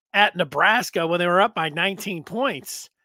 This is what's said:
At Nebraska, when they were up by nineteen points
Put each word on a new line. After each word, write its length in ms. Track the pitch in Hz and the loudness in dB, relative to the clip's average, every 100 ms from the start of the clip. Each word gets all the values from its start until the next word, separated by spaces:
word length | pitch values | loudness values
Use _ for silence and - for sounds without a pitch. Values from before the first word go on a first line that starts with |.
| _ | _
At 220 | 202 208 175 | 2 2 2
Nebraska, 720 | 151 135 180 226 185 - 165 | -2 2 4 2 0 -2 0
when 140 | 175 | 0
they 80 | 175 | 2
were 140 | 180 | 4
up 140 | 226 185 | 2 0
by 120 | 160 | -4
nineteen 540 | 151 185 196 202 175 | -2 -2 -2 -8 -8
points 640 | - 202 269 147 - - - _ | -8 -4 -4 -4 -10 -14 -16 _